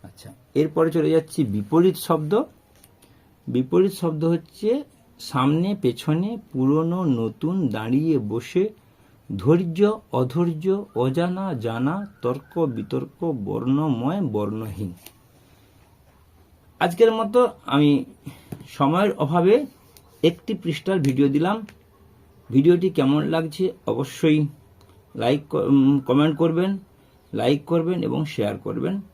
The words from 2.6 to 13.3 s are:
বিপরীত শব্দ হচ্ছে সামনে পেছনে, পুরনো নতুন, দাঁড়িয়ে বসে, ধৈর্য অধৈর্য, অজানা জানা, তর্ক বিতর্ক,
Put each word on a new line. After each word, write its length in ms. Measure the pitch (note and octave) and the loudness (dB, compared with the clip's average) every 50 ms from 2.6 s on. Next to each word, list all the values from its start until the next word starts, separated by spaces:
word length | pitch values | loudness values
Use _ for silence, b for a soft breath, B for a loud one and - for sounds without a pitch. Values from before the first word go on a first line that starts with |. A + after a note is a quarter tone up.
| _ _ _ _ - _ _ _ b b b b b b b _ _ | _ _ _ _ -20 _ _ _ b b b b b b b _ _
বিপরীত 460 | - A#2+ B2+ C3 C3 F3 F3 F#3+ G3+ | -4 -2 -2 -2 0 2 2 2 2
শব্দ 320 | F#3+ - F3 E3 D#3 D3+ D#3+ | 0 -2 -4 -4 -2 -2 0
হচ্ছে 460 | E3 E3+ E3+ E3 _ _ - - G#3+ B3 C#4+ D4 - _ _ _ _ _ _ | 0 0 -2 -4 _ _ -4 -2 -2 -2 -2 -4 -10 _ _ _ _ _ _
সামনে 480 | - - - B2+ C3 C#3 D3+ D#3+ F3 G3 G#3 G3+ | -16 -6 -2 0 2 2 2 2 0 -2 -2 0
পেছনে, 460 | - B2 A#2+ - - D3+ D3+ E3 F#3 G#3+ A#3+ G#3 - _ | -2 -2 -2 -2 -2 -2 -2 0 -2 -4 -6 -10 -14 _
পুরনো 480 | - C3 B2+ C3+ D3 D#3 D#3+ E3 F3 F#3 F#3 | -4 -2 0 2 2 2 0 0 -2 -2 0
নতুন, 500 | D#3 B2+ A2+ A2+ A2 G#2+ - - D#3 F#3 F#3+ E3+ B2 | 0 0 0 -2 -4 -4 -4 -4 -4 -2 -2 -2 -2
দাঁড়িয়ে 500 | G#2+ A2 A2 A2+ B2 C#3 D#3 E3 D#3 B2+ | -4 -4 -4 0 0 0 2 2 0 0
বসে, 460 | G#2+ G#2 G#2+ A#2+ - - - F3+ G3 G#3+ G#3+ b b b b b b b b b b - | -2 -2 -6 -6 -8 -2 -2 0 0 0 -4 b b b b b b b b b b -10
ধৈর্য 500 | G2+ G2 F#2 C3 D#3+ E3+ F#3 E3+ D#3+ F3 G3+ G#3 A3 A3 - _ | -10 -2 2 4 4 4 2 -2 0 0 2 0 0 -4 -8 _
অধৈর্য, 540 | - B2+ B2+ B2+ C3 E3 F3 E3+ E3 D#3 E3 F#3+ F#3+ G3+ G3+ _ _ | -2 -2 -2 0 0 0 0 0 -2 -2 -2 -2 -2 -2 -4 _ _
অজানা 600 | A2+ B2 C3 C3 E3 E3+ F3 F3+ F#3+ G3 F#3+ D#3+ | -2 -2 0 0 -2 -2 -2 -4 -6 -6 -6 -6
জানা, 520 | A#2+ G#2+ A#2 A2+ A#2 B2 C#3+ E3+ G3 G#3 G3 - _ | -4 -4 -4 -4 -2 -2 -2 -2 -4 -8 -10 -14 _
তর্ক 300 | - A#2+ C3 C#3+ - _ - E3+ E3 | -4 -4 -4 -4 -10 _ -2 -2 -2
বিতর্ক, 520 | C#3 A#2 A2 G#2 G2+ B2+ C3 C3+ C3+ - _ E3+ E3 | -2 -2 -6 -6 -4 -6 -6 -6 -8 -10 _ -6 -4